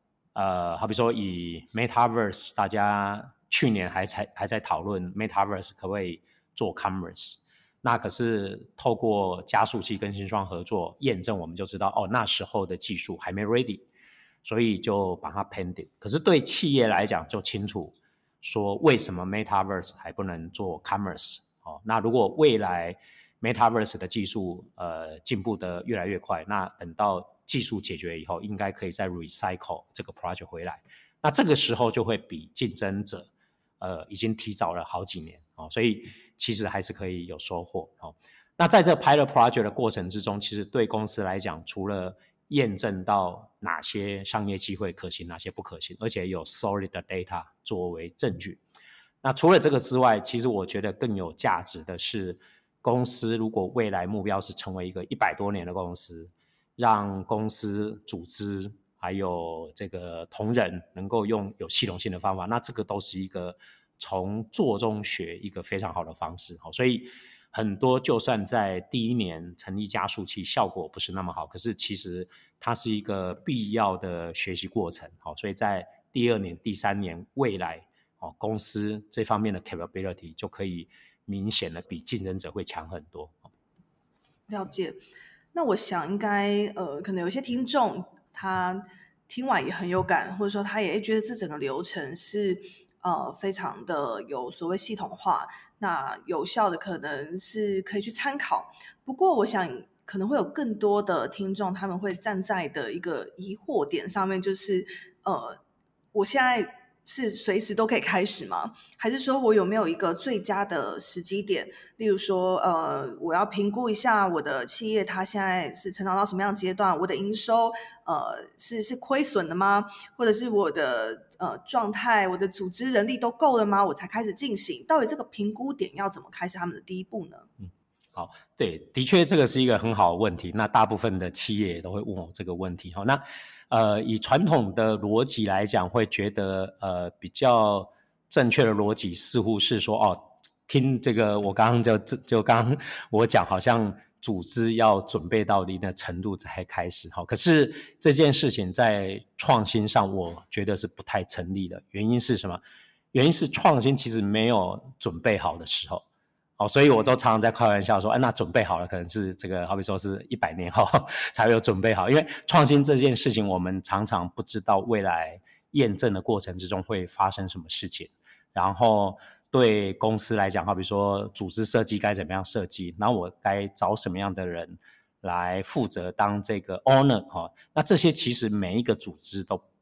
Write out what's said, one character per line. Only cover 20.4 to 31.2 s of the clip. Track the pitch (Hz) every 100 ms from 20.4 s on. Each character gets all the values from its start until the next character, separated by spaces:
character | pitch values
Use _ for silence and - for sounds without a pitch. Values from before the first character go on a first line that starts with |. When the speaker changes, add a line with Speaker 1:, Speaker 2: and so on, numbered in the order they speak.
| 82
Speaker 1:
做 | - 98 80
commerce， | - 101 98 80 - - _ _
哦， | 85 76
那 | 110 113
如 | 107
果 | 120 101 -
未 | 151 110
来 | 101 87 85 92 _ - _ -
Metaverse | 113 117 117 117 107 -
的 | 95
技 | 113
术， | 98 110 92 90 - -
呃， | 87 80 80 92
进 | - 113
步 | 98 104
得 | 92 87 107
越 | 110
来 | 90
越 | 95
快， | - 90 82
那 | 104 92 -
等 | 90
到 | 82 104 92 - _
技 | - 135
术 | 110 107
解 | - 82
决 | 90 82
以 | 80
后， | 85
应 | 101 101
该 | 101
可 | 92 95
以 |
再 | 85 95
recycle | 90 80 - 95 92 - 87 -
这 | -
个 | -
project | - 87 90 -
回 | 82
来。 | 87 - _ - _ _